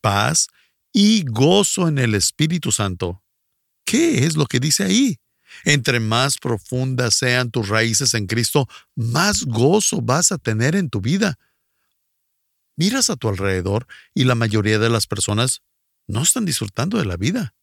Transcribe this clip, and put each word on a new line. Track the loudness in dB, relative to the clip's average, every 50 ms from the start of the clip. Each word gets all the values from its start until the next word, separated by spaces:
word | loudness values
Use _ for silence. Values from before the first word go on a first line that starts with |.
paz | 0 0 0 2 0 2 0 0 -2 -2 _ _ _ _ _ _ _ _ _
y | 4 4 4 4 2 0
gozo | -2 0 2 4 4 4 4 2 2 0 0 0 0
en | 0 0
el | 0 2 2
Espíritu | 0 0 -2 -2 -2 -2 -2 -2 -4 -4 -4
Santo". | -2 -2 -2 -4 -4 -4 -6 -6 -8 -10 _ _ _ _ _ _ _ _ _ _ _ _ _
¿Qué | -2 0 0 2 2 2 2 0
es | 0 0
lo | -2 -2
que | 0 0 -2
dice | 0 0 -2 0 0
ahí? | 0 2 2 2 0 -2 -4 _ _ _ _ _ _ -20 -6 0
"Entre | 0 0 2 2 0 0 0
más | 0 0 0 2 0 0 -2 -4
profundas | -4 -4 -4 -4 -6 -6 -4 -2 -2 -2 -2 -2 0 0 0
sean | 0 2 2 2 2 0 0
tus | -2 -4 -2 0
raíces | 0 2 2 2 0 0 0 0 0
en | -2 -2 -2
Cristo, | -2 -2 -2 2 2 0 0 0 -6 -20 _ _ _
más | -4 -4 -2 0 0 0 0 0 -2 -2
gozo | -4 0 2 2 4 4 2 0 0 -2 -2 0
vas | 0 0 2 2 0
a | -2 -2
tener | _ -2 -2 0 0 2 2
en | 0 -2 -2
tu | -4 -4
vida". | -2 0 0 0 0 -2 -4 _ _ _ _ _ _ _ _ _ _ _ _ _ _ _ _ _ _ _ _ _ _ _ _ _ _ _ _ -2
Miras | 0 0 0 0 0 -2
a | -2
tu | -2 -2 -2
alrededor | -2 0 -2 -2 0 0 0 0 -2 -2 -4 _ -20 -20 -20 _ _
y | 0 2
la | 2 2
mayoría | 2 2 2 2 2 2 2 2 2
de | 2 2
las | 2 0 0
personas | -2 -4 -6 -4 -2 0 -2 0 -2 -4 -6 _ _ _ _ _ _ _ _ _
no | -6 -4 -2 0
están | 0 0 0 -2
disfrutando | -4 -4 -4 -6 -6 -4 -4 -4 -2 0 -2
de | -2
la | -2 -4
vida. | -4 -4 -4 -2 -4 -6 -6 _ _